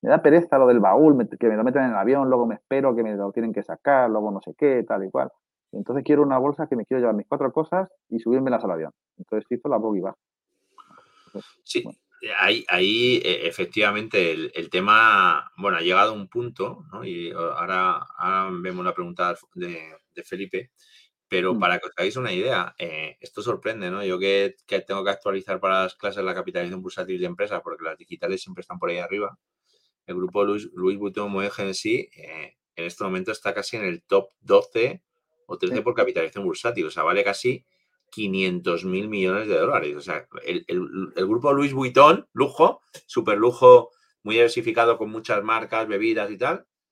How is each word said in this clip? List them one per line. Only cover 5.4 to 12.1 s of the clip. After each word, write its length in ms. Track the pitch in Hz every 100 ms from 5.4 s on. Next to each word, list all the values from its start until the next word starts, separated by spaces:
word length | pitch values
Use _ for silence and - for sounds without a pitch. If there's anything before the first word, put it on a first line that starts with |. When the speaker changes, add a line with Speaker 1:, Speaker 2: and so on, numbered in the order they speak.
| _ _ _
Speaker 1:
Entonces 320 | - 101 127
quiero 180 | 135 147
una 140 | 139 131
bolsa 300 | 135 147 151
que 80 | 123
me 100 | 104
quiero 140 | 131
llevar 160 | 120 104
mis 120 | 104
cuatro 240 | 135 135
cosas 360 | 139 156 180 190 _ _
y 100 | 117
subírmelas 440 | 113 127 135 120 101
al 60 |
avión". 200 | 85 78 _ _ _
Entonces 320 | 92 107 -
hizo 200 | 120 147
la 80 | 120
Bogey 240 | 110 104
Bag. 140 | 92 - _ _ _ _ _ _ _ - _ _ _
Entonces, 240 | 101 - _
Speaker 2:
Sí, 200 | _ -
Speaker 1:
bueno. 140 | - - _